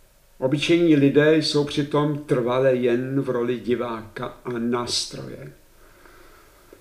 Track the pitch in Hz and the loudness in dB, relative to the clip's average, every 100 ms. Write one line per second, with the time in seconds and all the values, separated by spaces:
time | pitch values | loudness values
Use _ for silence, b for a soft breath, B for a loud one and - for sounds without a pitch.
0 | _ _ _ - 131 143 165 170 170 147 | _ _ _ -6 -2 -2 2 4 6 6
1 | 139 147 151 160 147 147 143 151 143 147 | 6 6 4 4 2 0 -2 -4 0 0
2 | 151 143 - 127 120 127 135 127 123 120 | 0 -2 -2 -2 0 2 2 2 2 0
3 | 131 135 123 123 123 120 104 117 120 113 | 0 -4 -2 -2 -2 -4 -2 -2 -2 -6
4 | 107 - 120 - 123 120 117 123 117 - | -12 -12 -12 -12 -10 -6 -2 -2 -4 -6
5 | - 139 131 - 143 - _ b b b | -6 -12 -14 -14 -18 -20 _ b b b
6 | b b b b b b b b | b b b b b b b b